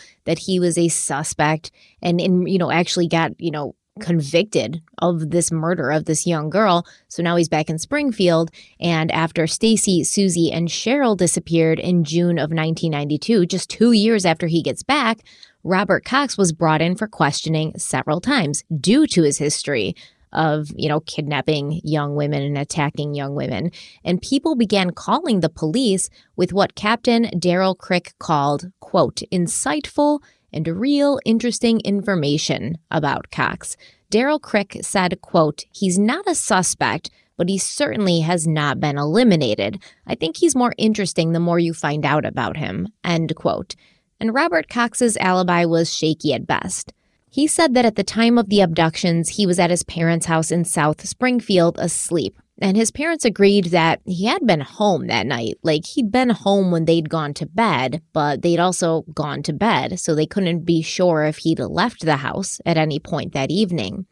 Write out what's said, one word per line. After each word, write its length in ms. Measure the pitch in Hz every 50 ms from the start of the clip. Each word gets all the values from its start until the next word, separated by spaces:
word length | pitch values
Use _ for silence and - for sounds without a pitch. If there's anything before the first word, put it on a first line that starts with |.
| - - _ _ _
that 160 | - 165 -
he 200 | - 190 185 180
was 180 | 175 175 165
a 100 | 170 170
suspect 840 | 165 160 - - - 143 139 156 - - - 151 151 160 160 - - - _ _ _ _ _
and, 200 | - 175 175 175
and, 280 | 165 190 180 180 180 160
you 80 | 196
know, 140 | 185 170 123
actually 360 | 143 170 175 - - 185 170
got, 240 | 160 170 165 165 117 - -
you 120 | - 165
know, 240 | 147 151 143 117 - _ _ _ _ 208
convicted 840 | 208 160 175 165 139 139 165 170 202 214 - 147 110 113 160 160 - _ _ -
of 320 | - 180 175 160 160 147
this 200 | 160 175 165 -
murder 400 | 165 160 160 170 185 170 135 131
of 140 | 151 156 156
this 200 | - 156 - -
young 240 | 175 170 151 151 156
girl. 360 | 160 202 220 196 170 175 165 - - _ _ _
So 120 | - -
now 140 | 175 170 175
he's 140 | 175 165 160
back 200 | 165 151 156 -
in 80 | 156
Springfield. 720 | 165 - - 277 294 294 269 214 - 180 175 165 165 165 160 - - - - _ -
And 320 | - 170 165 160 160 165
after 340 | - 160 165 160 - 170 160
Stacy, 600 | 160 - - 226 226 226 196 - 202 185 165 147
Susie, 480 | - - 208 196 190 165 170 165 147 -
and 160 | 165 170 160
Cheryl 480 | - - - 220 269 285 269 226 208
disappeared 640 | 180 180 170 - 180 - - 165 165 160 160 160 -
in 260 | - 175 180 175 156
June 340 | 143 160 175 175 175 170 156
of 100 | 135 151
nineteen 420 | 165 160 160 160 160 160 170 160
ninety-two, 540 | 151 143 147 143 151 151 - 220 233 196 175
just 240 | 165 190 175 - -
two 220 | - - 220 240
years 340 | 233 208 208 226 226 202 185
after 220 | 170 160 - 180
he 140 | 160 165 165
gets 220 | - 143 - - -
back, 360 | - 277 302 247 220 226 220 _ - - - - _ _ _ -
Robert 400 | 165 190 185 202 190 180 - -
Cox 320 | - 254 277 285 240 -
was 160 | - 190 170 156
brought 280 | - 170 156 156 156
in 140 | 165 175 185
for 120 | - 220
questioning 680 | 214 - - 156 139 143 - - 165 160 156 156 156 -
several 440 | 170 - - - 131 - - 156 180
times 420 | - 247 294 254 170 143 156 - - _ 165 139
due 260 | - 180 233 302 311
to 160 | - - 185 156
his 140 | 143 139
history 580 | - 147 151 - - - 147 143 117 95 - - - - - _ _ _ _
of, 380 | - - 160 156 151 151 151 147 -
you 100 | - -
know, 140 | 151 151 156
kidnapping 800 | - - - - 143 143 151 135 - 156 156 143 143 143 156 165 -
young 320 | 151 156 151 143 143 143
women 260 | 147 147 147 151 143
and 160 | 139 143 143
attacking 580 | 139 143 - - 165 143 151 - - 147 147 143
young 200 | 143 139 139 143
women. 360 | 147 135 - - 95 147 175 - - - - - _ -
And 160 | - 202 185
people 340 | - - 269 302 - 320 311
began 360 | 233 233 196 214 196 180 180
calling 500 | - - - - 220 294 370 311 214 185
the 80 | 165 156
police 600 | - - 160 156 165 254 269 208 190 185 - - - - _ _ _
with 160 | - 180 - 175
what 220 | 202 180 - -
Captain 500 | - - 208 233 226 - 247 233 233 233 - -
Daryl 420 | 170 180 180 175 185 190 190 180
Crick 360 | - - - 185 175 - - -
called, 540 | _ - - 160 143 139 147 147 151 175 185 - _
quote, 440 | - - - 180 139 - - - - -
"insightful 880 | - 180 175 - - - - 269 302 302 - - - 294 294 294 302 285 - _ _ _ _ _
and 160 | - 151 156
real 520 | 165 165 190 240 285 285 285 285 285 277 - -
interesting 540 | - 226 226 233 240 - - - 233 226 -
information" 960 | - 202 202 202 190 202 190 170 143 143 147 156 - - 143 - - 135 165 - _ _
about 400 | - 160 151 139 - - - -
Cox. 440 | - - 123 - - - - - - - - - _ _ _ _
Daryl 300 | 208 220 262 285 302 302
Crick 360 | - - - 208 196 - - -
said, 380 | - - - 196 185 175 180 -
quote, 440 | - - - 170 156 151 151 - - -
"He's 280 | - - 196 185 175 196
not 260 | 208 226 285 370 403
a 60 | 381 320
suspect, 760 | - - - 214 185 180 - - - 139 113 113 165 - - - _ _ _ _
but 120 | - 175 175
he 80 | 196
certainly 640 | 185 - - - - 294 - - 220 202 185 170 165
has 260 | 156 165 180 170 156
not 320 | 165 156 151 147 143 127 123
been 180 | 151 147 139
eliminated. 840 | 143 147 151 165 226 254 226 180 156 139 110 107 - 98 107 - 185 - - _ _ _
I 80 | - 233
think 220 | - - 330 320
he's 180 | - 359 320 262
more 180 | 247 240 240 -
interesting 560 | - 214 220 214 214 196 - - 185 160 165 170
the 60 | 165
more 200 | 170 170 170 175
you 140 | 170 165 156
find 320 | - - 147 147 151 151
out 200 | 135 147 156 -
about 320 | - - 135 113 95 -
him," 300 | 156 135 95 95 - 185 214 - _ -
end 320 | 185 170 165 160 151 160
quote. 400 | - - 151 - - - - - - _ _ _ _ _ _ _ _
And 140 | 233 226 220
Robert 360 | 277 320 349 349 320 302 -
Cox's 480 | - 247 240 233 - - 247 233 -
alibi 480 | - 196 185 185 185 185 180 175 170 175
was 280 | 165 165 165 165 - -
shaky 400 | - 160 160 151 160 - 151 127
at 140 | 117 -
best. 460 | - 147 - - 185 - - - - - _ _ _ _ _ _ _
He 160 | - 269 294
said 300 | 311 - - 330 294 233
that 100 | 254 233
at 100 | 220 214
the 80 | - 196
time 360 | - - 214 226 233 240 240
of 100 | 214 196
the 120 | 208 202
abductions, 680 | 185 165 160 170 165 160 160 - - 175 165 170 160 -
he 160 | - - 208
was 140 | 175 175 190
at 100 | 175 170
his 140 | 180 165 -
parents' 420 | - - 170 165 170 170 165 -
house 240 | - 160 160 160 -
in 160 | 165 175 165
South 420 | - - 165 147 151 156 - -
Springfield 720 | - - - 247 254 247 240 - - 196 175 165 170 -
asleep. 580 | - - 165 - - - - 170 160 107 - - _ _ _ _ -
And 140 | - 196 190
his 160 | 220 226 220
parents 320 | - 240 302 339 330 311 -
agreed 420 | 226 185 - 202 196 202 202 175
that 360 | 170 180 170 160 165 - - _
he 200 | - 180 170 196
had 200 | 233 330 392 294
been 140 | 220 170 151
home 480 | 135 - - - 208 202 180 131 123
that 180 | 117 113 110 95
night. 320 | - 131 117 117 - - - -
Like, 220 | 165 151 156 -
he'd 260 | - - 294 233 196
been 200 | 226 254 262 247
home 400 | 208 - - 196 202 196 190 180
when 120 | 175 165 160
they'd 240 | 165 165 170 156
gone 260 | 151 165 160 151 143 143
to 100 | - 156
bed, 560 | 147 165 214 233 208 151 123 131 123 135 160 - _
but 300 | - 165 147 147 143 -
they'd 180 | - 170 170 165
also 440 | 175 185 175 - 185 165 160 156 - 165 147
gone 300 | - 151 147 135 139 147
to 100 | 165 151
bed, 460 | 135 196 233 185 131 135 120 185 175
so 140 | - 175 156
they 120 | 151 156
couldn't 400 | - - 202 185 165 170 165 170
be 160 | 175 170 160
sure 420 | 160 - - - 180 180 160 151 151
if 140 | 151 151
he'd 220 | - - 165 160 151
left 420 | 123 87 80 170 208 240 - -
the 160 | 156 160 143
house 420 | 135 135 - - - 190 - - - -
at 100 | 165 165
any 240 | 160 156 156 139 147
point 320 | - - 175 139 - -
that 200 | - 139 135 135
evening. 560 | 151 202 220 175 175 147 101 92 - 196 185 -